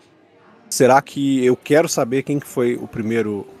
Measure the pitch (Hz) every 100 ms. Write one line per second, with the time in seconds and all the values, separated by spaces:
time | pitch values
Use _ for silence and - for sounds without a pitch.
0 | _ _ _ _ _ _ _ - 131 131
1 | - - 139 135 123 123 - 147 170 -
2 | 127 135 131 143 - - 120 120 110 -
3 | 107 117 107 104 - -